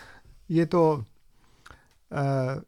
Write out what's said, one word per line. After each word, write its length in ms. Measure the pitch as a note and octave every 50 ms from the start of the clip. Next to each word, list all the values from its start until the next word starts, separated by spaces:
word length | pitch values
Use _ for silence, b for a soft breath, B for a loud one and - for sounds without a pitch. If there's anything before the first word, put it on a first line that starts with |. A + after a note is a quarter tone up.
| b b b b b b b - - -
یہ 160 | D#3+ E3 E3+
تو، 360 | E3 F#3 F3 E3 D#3 D3+ C3+ G#2+ - _ _ _ _ _ b b b b b b b b b b b b b _ -
آ، 140 | - C#3+ C#3 C#3 C3+ C3+ B2+ C3 C3+ - -